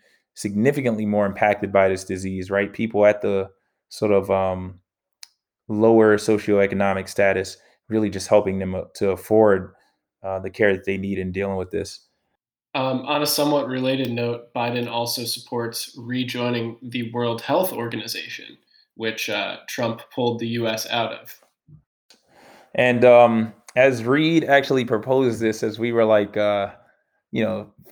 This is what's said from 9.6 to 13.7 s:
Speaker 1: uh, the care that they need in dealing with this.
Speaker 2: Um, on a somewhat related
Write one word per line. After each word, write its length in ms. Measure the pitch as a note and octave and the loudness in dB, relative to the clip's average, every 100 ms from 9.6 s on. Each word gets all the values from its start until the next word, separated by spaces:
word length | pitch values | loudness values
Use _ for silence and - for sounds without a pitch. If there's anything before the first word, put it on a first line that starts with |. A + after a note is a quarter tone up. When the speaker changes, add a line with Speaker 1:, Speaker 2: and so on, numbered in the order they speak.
| F#2 _ _ _ _ _ | 0 _ _ _ _ _
Speaker 1:
uh, 160 | G2 F#2+ | -8 -8
the 120 | F#2+ | -8
care 220 | F#2 G#2+ | 0 2
that 120 | F#2+ | 2
they 120 | G2 G2 | -2 -4
need 220 | G2 G2 | -4 -6
in 140 | F#2 | -6
dealing 240 | F#2 G2 F#2+ | -6 -4 -6
with 140 | F#2 | -6
this. 300 | F2+ E2+ - _ _ _ _ _ _ _ | -6 -8 -12 _ _ _ _ _ _ _
Speaker 2:
Um, 280 | C#3 C3 B2+ B2+ | -6 -4 -4 -4
on 160 | D3 | -2
a 40 | D3 | -2
somewhat 420 | - D3 D3 | 0 0 0
related 420 | B2 | -2